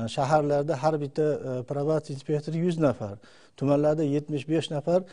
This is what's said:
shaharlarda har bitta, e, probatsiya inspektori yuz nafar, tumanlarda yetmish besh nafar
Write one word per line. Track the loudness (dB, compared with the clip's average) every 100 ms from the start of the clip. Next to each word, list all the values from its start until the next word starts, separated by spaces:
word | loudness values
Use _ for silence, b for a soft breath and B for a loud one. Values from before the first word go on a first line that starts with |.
| -4
shaharlarda | -2 2 4 4 2 0 0
har | 0 0
bitta, | -2 0
e, | 0 0 -4 -6
probatsiya | -4 -4 0 0 -2 -8
inspektori | -2 -2 -2 -2
yuz | -2 2
nafar, | 2 0 -6 -10 B B B
tumanlarda | -4 2 4 4 2
yetmish | 0 0 -2 -6 -2
besh | -2 -2
nafar | -4 0 0 0